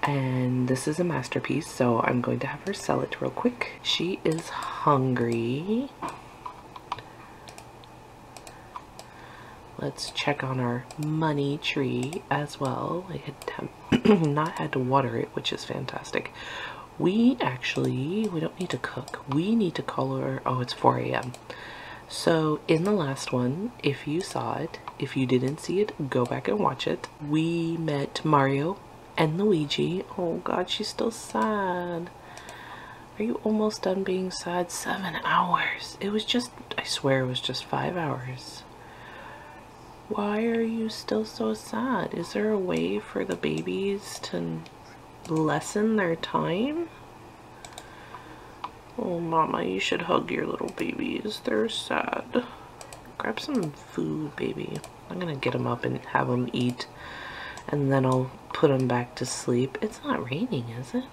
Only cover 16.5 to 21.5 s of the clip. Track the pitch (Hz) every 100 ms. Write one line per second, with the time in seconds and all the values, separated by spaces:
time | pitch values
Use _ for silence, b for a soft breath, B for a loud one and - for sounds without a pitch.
16.5 | B B B B - 151 208 233 262 -
17.5 | 127 - - 131 127 139 196 220 170 160
18.5 | - 180 - - - - - - 135 185
19.5 | 233 190 156 - - 131 135 135 135 -
20.5 | 127 123 - 127 127 120 127 120 123 -